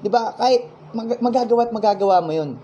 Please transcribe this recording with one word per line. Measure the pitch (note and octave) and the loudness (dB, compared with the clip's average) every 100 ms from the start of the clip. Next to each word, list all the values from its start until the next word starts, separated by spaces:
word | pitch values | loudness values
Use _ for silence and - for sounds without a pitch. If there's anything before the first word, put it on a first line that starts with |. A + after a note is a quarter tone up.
Di | G3+ | 0
ba? | A#3 A3+ | 0 -2
Kahit | - B3 B3 - - - | 0 2 2 0 -16 -12
mag-, | A3+ A3+ A#3+ | -10 -6 -2
magagawa | A#3+ B3 A#3 A#3 A#3+ | 0 0 0 0 0
at | |
magagawa | A3 G#3+ G3 G3 F#3 | 0 0 2 2 2
mo | E3 | 2
yun. | D#3+ D3 A#2 | -4 -4 -8